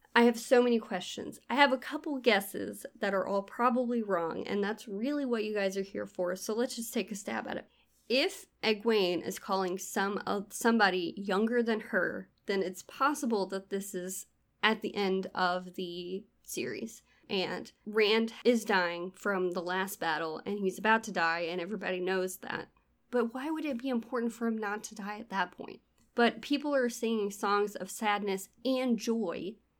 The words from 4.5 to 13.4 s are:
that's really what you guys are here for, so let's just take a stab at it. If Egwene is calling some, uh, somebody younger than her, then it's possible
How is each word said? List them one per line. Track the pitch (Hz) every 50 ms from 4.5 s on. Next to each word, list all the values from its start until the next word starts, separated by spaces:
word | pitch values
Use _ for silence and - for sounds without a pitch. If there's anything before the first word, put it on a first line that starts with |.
| 202 208 196
that's | 202 220 - - 226
really | 196 202 233 285 294 294 277
what | 247 233 220 214
you | 214 208
guys | 208 196 190 190
are | 196
here | 190 196 - 208 202
for, | 196 - - 180 175 190
so | 190 - - 214
let's | 233 254 254 -
just | 240 226 -
take | - 233 - -
a | 208
stab | 196 - - 226 - -
at | - - -
it. | - _ _ _ _ _ _ _ _ -
If | 240 269 330 381 - - - _ _ _ -
Egwene | 220 214 202 208 233 220 208 185 175 180 160 -
is | - 190 -
calling | - - 190 190 190 175 185 185
some, | - - - 208 196 202 202 - -
uh, | 190 196 208 202 -
somebody | - - - 233 233 220 202 185 180 185 170 - -
younger | 196 196 208 185 196 220 220 247 240
than | 233 233 214 214
her, | - - 226 185 170 165 - 196 190 _ _ _ -
then | - 196 190
it's | 170 185 185 -
possible | - - - - 269 294 294 294 285 226 226 196